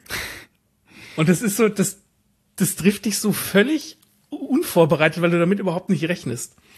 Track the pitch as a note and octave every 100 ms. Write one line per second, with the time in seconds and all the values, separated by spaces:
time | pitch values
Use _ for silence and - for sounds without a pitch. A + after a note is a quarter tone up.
0 | - - - - - _ _ _ _ -
1 | - - D#3 E3+ A3+ G3+ A3 G#3 F#3+ -
2 | _ _ _ _ _ - F#3+ - F3 G3+
3 | A3 G3 G#3 - - F#3+ B3 D#4 - -
4 | _ _ _ D4+ C4+ C#4 - F3+ E3 D#3
5 | D#3+ E3+ E3+ E3+ E3+ G3+ F#3 E3+ - D#3+
6 | E3 F3 - A#2+ - _ _